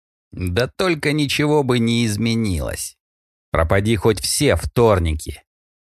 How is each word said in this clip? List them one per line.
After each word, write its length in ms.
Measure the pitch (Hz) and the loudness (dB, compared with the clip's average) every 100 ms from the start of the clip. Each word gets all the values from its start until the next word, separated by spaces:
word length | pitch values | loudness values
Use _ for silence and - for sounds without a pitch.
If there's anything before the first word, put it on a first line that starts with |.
| _ _ _ | _ _ _
Да 340 | - 90 92 131 | -8 -4 -2 -2
только 460 | - 180 156 151 | -2 -2 -2 -2
ничего 500 | 151 139 - 147 151 | -2 -2 0 2 2
бы 180 | 131 123 | 2 0
не 260 | 117 117 117 | 2 0 0
изменилось. 880 | 104 113 113 110 82 60 - - - _ _ _ _ _ | -2 -2 0 -2 -2 -4 -8 -10 -14 _ _ _ _ _
Пропади 440 | 76 82 98 104 113 | 0 2 2 2 2
хоть 240 | 117 101 | 2 0
все 360 | - - 143 87 | -2 0 2 2
вторники. 840 | - - 117 95 82 78 - - _ _ _ _ _ | 0 2 4 4 0 -4 -8 -16 _ _ _ _ _